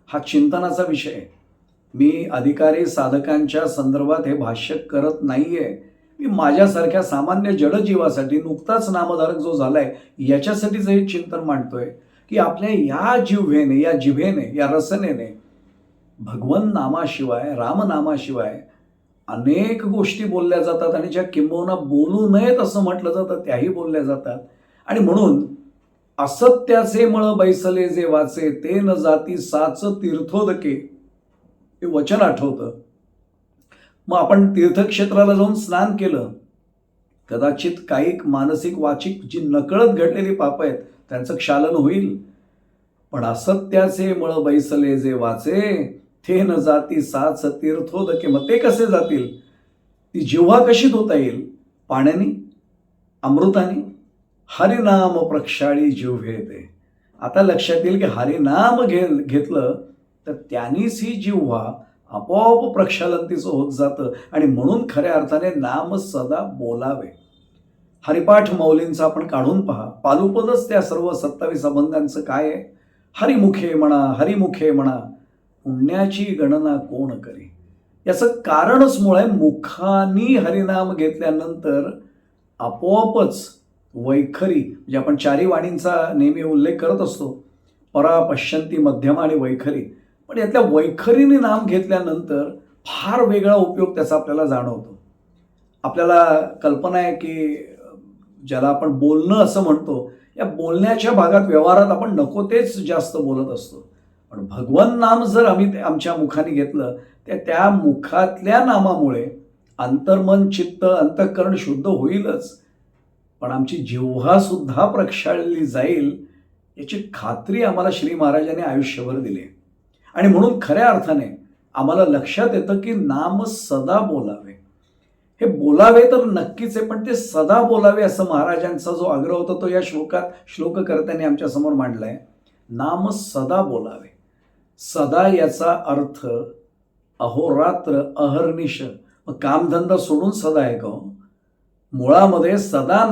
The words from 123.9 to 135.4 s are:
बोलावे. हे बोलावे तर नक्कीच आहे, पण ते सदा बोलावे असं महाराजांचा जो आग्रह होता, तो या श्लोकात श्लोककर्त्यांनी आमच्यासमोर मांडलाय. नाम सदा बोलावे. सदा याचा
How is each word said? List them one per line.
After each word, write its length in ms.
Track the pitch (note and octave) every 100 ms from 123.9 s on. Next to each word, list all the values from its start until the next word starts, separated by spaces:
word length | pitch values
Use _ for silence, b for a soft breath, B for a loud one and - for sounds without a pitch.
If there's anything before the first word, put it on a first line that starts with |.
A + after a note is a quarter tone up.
| G3
बोलावे. 680 | G3 D3 G#2 G#2 G2 G2 _ _ _ _ _ _ _ _
हे 60 | A#3
बोलावे 560 | - D3 D3 A3 A#3
तर 220 | B3 B3+
नक्कीच 520 | A#3 G3 - - A3+ G#3+
आहे, 100 | A3
पण 200 | A3 A3
ते 80 |
सदा 480 | A#3+ - D#3 D#3 A3
बोलावे 400 | A#3 A3+ G3+ G#3
असं 220 | G3+ - F#3
महाराजांचा 600 | D3+ D#3+ E3+ F3 D#3+ E3+
जो 140 | F3
आग्रह 300 | F3 C#3+ D#3
होता, 260 | F3 F3 -
तो 80 | F#3
या 120 | F3+
श्लोकात 400 | E3 D3+ D#3 F3+ F3+ B -
श्लोककर्त्यांनी 680 | - F3+ F#3+ - D#3 D#3 D#3+
आमच्यासमोर 480 | D#3 C#3+ D3+ C#3 D3+
मांडलाय. 440 | C#3 B2+ A2+ A2 B2 - _ _ _ _
नाम 380 | A#2 C#3+ F3 F#3+
सदा 540 | G3 - C3+ C3 F#3
बोलावे. 500 | F#3+ A#2 G#2+ - - _ _ _ _ _ _ _
सदा 500 | - E3 C#3+ D#3+ F#3+
याचा 540 | F#3